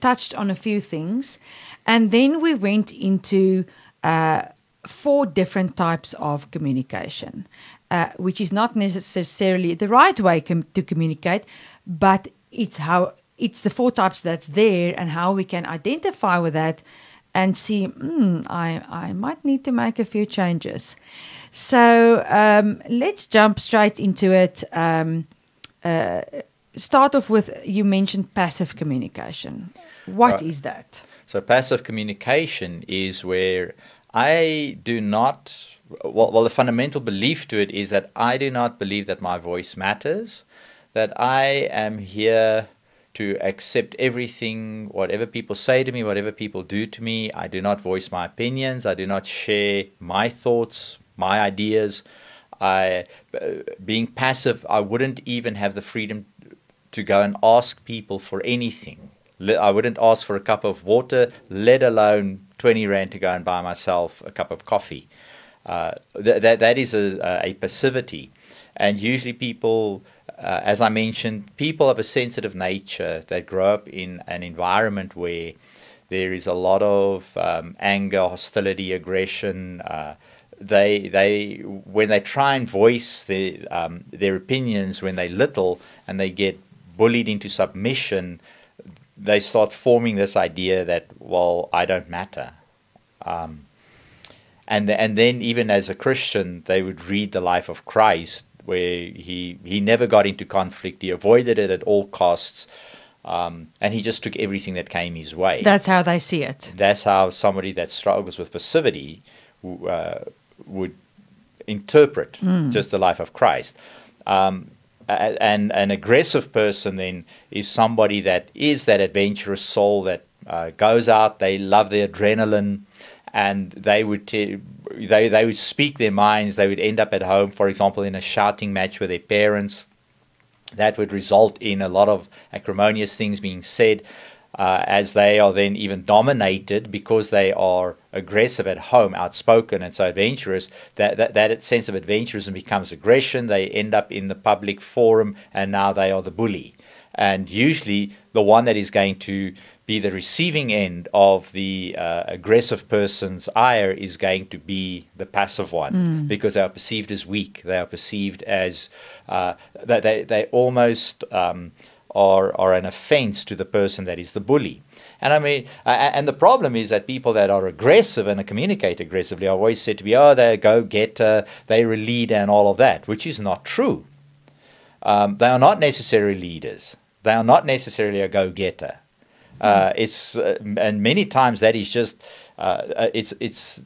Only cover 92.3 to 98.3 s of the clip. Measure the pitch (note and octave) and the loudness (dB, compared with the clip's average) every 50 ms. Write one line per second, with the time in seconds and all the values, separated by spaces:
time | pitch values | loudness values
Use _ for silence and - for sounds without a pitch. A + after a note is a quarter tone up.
92.3 | - C#2 B1+ - - _ _ _ _ _ _ _ _ _ _ _ _ _ - - | -12 -14 -14 -14 -16 _ _ _ _ _ _ _ _ _ _ _ _ _ -10 -8
93.3 | F2 E2+ E2 D#2+ D#2 D2+ C#2 _ _ _ _ _ _ _ _ _ _ _ - - | -8 -8 -8 -10 -14 -18 -20 _ _ _ _ _ _ _ _ _ _ _ -20 -20
94.3 | - _ _ _ _ _ _ - G#2 G#2 G#2 G2+ G#2 G#2 A2 A2 G#2+ A2 A#2 B2 | -20 _ _ _ _ _ _ -2 -2 0 2 0 0 0 0 0 2 2 2 2
95.3 | B2 A#2+ G#2 A#2 A#2 A#2+ A2+ G#2+ G2+ G2+ G2+ G2 F#2+ - - C3+ C3 C3 - - | 2 0 -4 -2 -2 -2 0 2 2 0 0 -2 -8 -2 -2 0 0 0 -4 -4
96.3 | - G#2 F#2 F2+ F2+ F2 - - F#2 F#2+ F#2 F#2+ F#2 D#2 E2+ F2+ G2+ G#2 G#2 G2+ | -4 -4 -4 -4 -8 -10 -4 -2 -2 0 0 -4 -8 -10 -8 -4 -4 -2 -2 -2
97.3 | - F#2 F2+ F2 F2 F2+ - - E2 - - - - A2 A2 G#2+ F2+ E2 E2 D#2+ | -4 -4 0 0 0 0 -2 -6 -12 -14 -16 -2 2 4 6 6 4 2 -2 -8